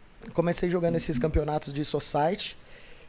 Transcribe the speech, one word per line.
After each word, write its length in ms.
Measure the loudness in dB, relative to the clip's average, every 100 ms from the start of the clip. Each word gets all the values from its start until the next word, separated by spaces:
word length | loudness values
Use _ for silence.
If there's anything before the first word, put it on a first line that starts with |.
| -20 -18 -2
comecei 380 | 0 2 2 2
jogando 260 | 2 2 2
esses 220 | 0 0
campeonatos 520 | 2 2 0 -2 -2
de 140 | -2
society. 720 | 0 0 0 2 2 2 -4 -10 -16 -20 -18 -18